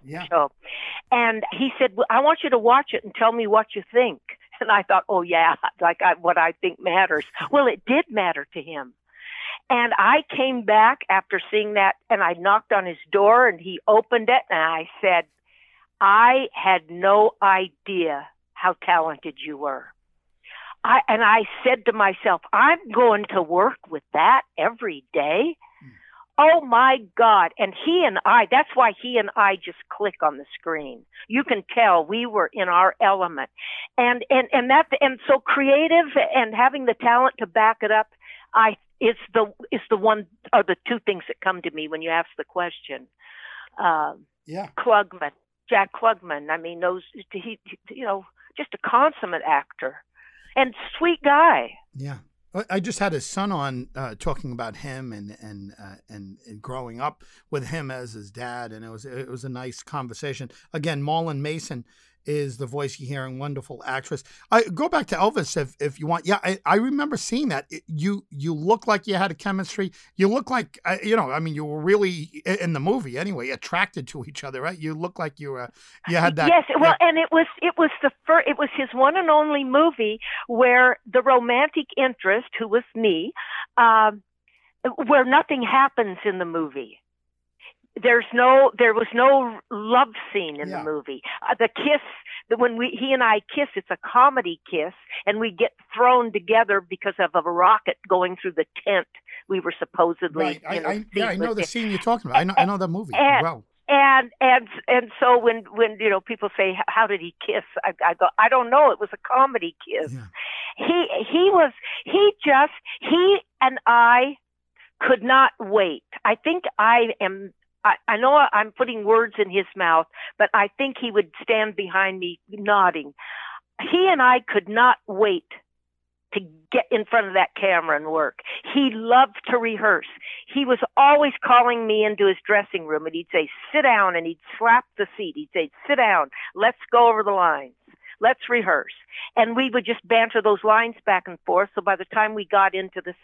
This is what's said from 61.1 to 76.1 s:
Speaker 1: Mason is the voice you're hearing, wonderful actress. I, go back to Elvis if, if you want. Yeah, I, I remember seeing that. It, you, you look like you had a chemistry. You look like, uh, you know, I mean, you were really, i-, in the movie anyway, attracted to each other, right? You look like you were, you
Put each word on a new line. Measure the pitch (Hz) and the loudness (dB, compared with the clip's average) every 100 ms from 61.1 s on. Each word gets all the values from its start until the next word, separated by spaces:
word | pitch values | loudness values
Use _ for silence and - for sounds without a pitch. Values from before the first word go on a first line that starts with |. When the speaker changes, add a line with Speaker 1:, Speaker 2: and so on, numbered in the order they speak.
| 165 165 143 | -4 -4 -6
Speaker 1:
Mason | 147 160 - 127 - _ _ _ - | -8 -10 -10 -14 -16 _ _ _ -8
is | 147 139 117 | -6 -6 -10
the | 131 | -12
voice | 143 143 - | -8 -10 -10
you're | 131 | -12
hearing, | 139 131 131 | -12 -10 -10
wonderful | 143 139 - 123 - | -10 -12 -14 -14 -8
actress. | 131 - 147 - _ _ | -8 -8 -12 -12 _ _
I, | 226 220 | 0 0
go | 170 202 | -4 -4
back | - - | -4 -4
to | |
Elvis | 170 196 233 151 165 | -2 0 0 -6 -6
if, | 135 _ | -8 _
if | 143 143 | -8 -8
you | 151 | -6
want. | 170 165 | -6 -2
Yeah, | 202 | -2
I, | 180 190 151 | -2 -4 0
I | |
remember | 196 247 285 294 254 | 0 0 -4 -4 -6
seeing | - 240 285 | -6 -4 -4
that. | 147 - | -6 -10
It, | 156 - | -18 -12
you, | 156 180 202 - | -6 -4 -6 -10
you | 143 156 | -10 -8
look | 151 170 220 - | -6 -2 -2 0
like | 208 214 | -4 -2
you | |
had | 190 175 | -4 -4
a | |
chemistry. | 160 202 190 190 - 190 - _ - | -4 -6 -6 -6 -8 -8 -10 _ -2
You | 190 | 0
look | 254 233 | 0 -2
like, | 247 185 - | -6 -6 -10
uh, | - 190 | -6 -6
you | 208 | -2
know, | 226 139 | -2 -2
I | 147 | -6
mean, | 160 | -6
you | 147 | -8
were | 151 151 | -10 -6
really, | 160 208 190 175 156 - | 0 2 0 -4 -12 -10
i-, | 185 196 | -6 -4
in | 175 | -4
the | 151 | -4
movie | 156 254 139 123 | -2 -4 -6 -8
anyway, | 190 165 127 | -8 -8 -10
attracted | - - 175 196 - 131 | -10 -6 -4 -4 -6 -14
to | 147 135 | -16 -16
each | 143 | -16
other, | 139 131 | -14 -10
right? | 151 180 | -10 -8
You | 156 | -10
look | 156 175 180 | -8 -10 -10
like | 160 - | -12 -12
you | 143 | -14
were, | 131 123 _ _ - | -14 -14 _ _ -18
you | - | -4